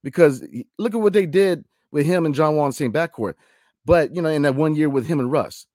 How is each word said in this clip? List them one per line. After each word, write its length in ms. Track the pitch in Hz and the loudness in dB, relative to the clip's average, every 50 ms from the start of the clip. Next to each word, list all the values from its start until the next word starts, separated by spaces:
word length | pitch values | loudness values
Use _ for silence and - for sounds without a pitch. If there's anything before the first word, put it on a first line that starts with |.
| - | -12
Because 420 | 143 - 175 170 147 135 123 - - | -6 4 4 4 4 4 0 -10 -14
he, 160 | - 120 - _ _ | -14 -14 -14 _ _
look 160 | - 208 233 208 | -6 -4 -4 -2
at 80 | 233 | 2
what 120 | 214 208 185 | 0 2 2
they 120 | 208 190 | 2 0
did 400 | 160 143 190 196 190 175 160 - _ _ _ _ _ | 2 2 2 2 2 0 -4 -6 _ _ _ _ _
with 140 | - 147 143 | -2 -2 0
him 200 | 160 185 180 160 | 0 0 0 0
and 100 | 156 139 | -2 0
John 200 | 139 156 151 151 | 0 0 2 2
Wall 100 | 151 147 | 0 0
in 40 | 139 | -2
the 60 | 131 | -2
same 180 | - 147 120 104 | -4 -6 -4 -2
backcourt. 400 | 151 170 160 - - 110 92 80 _ _ _ _ _ _ _ _ _ _ | -2 -4 -4 -6 -8 -8 -8 -8 _ _ _ _ _ _ _ _ _ _
But, 300 | 127 170 170 151 - 143 | 2 2 2 2 0 -2
you 60 | 180 | -4
know, 80 | 165 156 | -2 -2
in 140 | 156 151 143 | 0 2 0
that 120 | 143 131 | 0 0
one 200 | 139 156 156 156 | 0 0 0 0
year 120 | 151 156 | 0 0
with 180 | 147 135 135 117 | 0 0 -2 -2
him 140 | 151 165 143 | -2 -2 -2
and 100 | 123 123 | -2 0
Russ 380 | 143 143 98 - - - - _ | 0 -2 -2 -4 -10 -20 -20 _